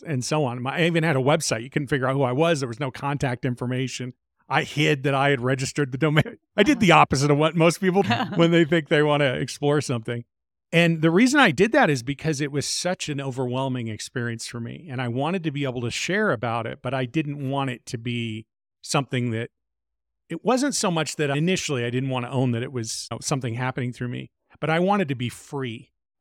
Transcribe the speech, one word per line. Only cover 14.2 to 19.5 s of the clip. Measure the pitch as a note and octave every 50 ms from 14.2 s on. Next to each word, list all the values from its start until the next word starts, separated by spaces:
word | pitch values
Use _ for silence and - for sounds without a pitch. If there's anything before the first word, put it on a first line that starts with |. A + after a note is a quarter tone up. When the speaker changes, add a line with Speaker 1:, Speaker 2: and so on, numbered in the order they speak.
| A#2+ A#2 A#2 A2+ -
Speaker 1:
for | - - A#2+
me, | A#2 A#2 B2+ C3+ D3+ F#3
and | C3 A#2+ B2+
I | B2
wanted | A#2 B2+ C#3 D#3 F#3 G3 D#3
to | D#3+
be | C3+ C#3+ C#3+
able | C3+ A#2+ B2+ A#2
to | -
share | - - - - F3 G#3 A3 G3+
about | D3 A2 A2+ A#2+ A2+ A#2 A2
it, | A#2+ B2+ -
but | - B2+ B2+
I | C3 C3
didn't | A#2+ A#2+ D#3+ D#3 D3+ C#3+ D3 C#3+ C3
want | C3+ C#3 C3+ C3+
it | B2 A2+ _
to | - - A#2
be | A#2 B2 A#2+ A#2+ A#2 A2+ A2 A2 A2 _ _ _ _ _ _ _
something | - - - D3+ C#3 - - B2+ A#2+ B2 A2+
that, | A2 A#2 -